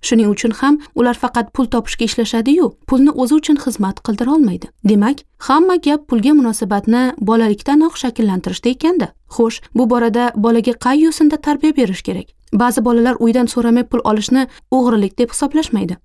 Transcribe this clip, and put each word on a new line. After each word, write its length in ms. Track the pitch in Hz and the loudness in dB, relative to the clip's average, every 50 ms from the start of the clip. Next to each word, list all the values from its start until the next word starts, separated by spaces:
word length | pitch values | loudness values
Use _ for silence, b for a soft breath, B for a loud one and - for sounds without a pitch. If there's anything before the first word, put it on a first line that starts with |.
Shuning 280 | - - 247 226 226 208 | -2 0 2 2 2 2
uchun 220 | 202 - - 226 | 0 0 -2 -4
ham 280 | 220 - - 277 294 302 294 B B | -4 0 0 0 0 0 0 B B
ular 180 | - 240 247 240 | 0 0 0 0
faqat 400 | - - 240 - 240 233 - _ | -2 -6 -4 -2 -4 -4 -4 _
pul 120 | - 262 | -4 -4
topishga 400 | 226 - 240 226 - - - 226 | -2 -2 -4 -4 -6 -6 -4 -4
ishlashadi-yu, 680 | 220 - - 226 208 - 226 220 254 285 359 330 226 - _ _ - | -4 -2 -4 -4 -2 -2 -2 0 2 2 2 2 0 -2 _ _ -2
pulni 220 | 269 254 269 294 | 2 2 4 2
o'zi 260 | 302 - 254 233 294 | 2 0 -2 0 0
uchun 200 | 311 302 - 302 | 0 2 2 0
xizmat 420 | 285 - 262 233 - 202 190 196 - _ | 0 0 -6 -4 -4 -4 -6 -6 -8 _
qildira 240 | - 214 202 240 247 294 | -6 -4 -4 -2 0 2
olmaydi." 300 | 320 294 208 180 175 - - _ _ - 196 | 2 2 2 0 -4 -10 -16 _ _ 0 2
Demak, 280 | 214 208 208 226 285 - - _ _ _ | 2 4 2 2 0 -4 -8 _ _ _
hamma 380 | - - 262 302 339 370 359 | -2 0 2 4 4 4 2
gap 320 | 349 339 294 294 302 294 - | 2 0 0 -2 -2 -2 -2
pulga 260 | 254 226 202 269 302 | -2 0 2 4 4
munosabatni 800 | 302 262 233 214 - 226 190 208 202 196 - 226 247 254 254 247 - | 4 2 2 -2 -4 -4 -2 -4 -2 0 0 0 2 2 -2 -2 -4
bolalikdanoq 720 | 214 190 226 226 226 220 208 208 - - 285 302 311 330 - - | -2 0 2 2 2 0 -2 -2 -2 0 2 2 2 2 -2 -4
shakllantirishda 680 | - 247 233 - 220 208 190 185 - 180 185 - - 233 | -8 -8 -4 -2 -2 -2 -2 -2 -4 -8 -10 -4 -2 -2
ekanda. 380 | 254 - - 320 359 349 214 - _ _ _ _ | -2 0 0 0 0 0 -2 -4 _ _ _ _
Xo'sh, 320 | - - 233 226 233 - b b b | -2 0 0 0 0 -6 b b b
bu 140 | 220 254 226 | 0 0 2
borada 420 | 247 240 240 233 208 240 240 240 233 | 2 2 0 0 0 0 -2 -2 -2
bolaga 380 | 214 202 226 233 233 208 247 233 | -2 0 2 2 2 0 0 -4
qay 240 | - - 247 262 294 311 | -2 -2 0 2 4 2
yo'sinda 320 | 320 311 - 320 294 302 302 | 2 2 2 2 2 2 0
tarbiya 380 | - 302 294 285 - 311 311 285 | -2 -2 -2 0 0 0 2 2
berish 240 | 247 190 190 - | 0 0 -2 -6
kerak? 260 | - - 190 180 - _ _ _ _ _ - | -8 -8 -8 -8 -10 _ _ _ _ _ 0
Ba'zi 320 | 202 233 247 277 - 220 | 0 0 2 0 0 0
bolalar 300 | 240 240 233 233 254 247 - | 2 2 2 2 2 0 0
uydan 260 | 233 226 220 254 247 | 0 0 2 2 0
so'ramay 380 | 226 - 247 226 233 226 247 247 | 0 -2 -2 0 2 2 0 0
pul 160 | - - 247 - | -2 -4 -4 -2
olishni 440 | 214 214 214 208 - 254 262 277 B B B B _ | -2 -2 -2 -2 0 0 0 0 B B B B _
o'g'rilik 480 | - 262 247 247 233 220 196 190 - - | -2 0 2 2 2 0 0 -2 -2 -2
deb 100 | 240 233 | -4 -2
hisoblashmaydi. 680 | - - 294 277 285 302 311 - - 202 196 170 185 - | -2 -4 -6 -2 -2 -2 -2 -2 -4 -4 -4 -4 -8 -12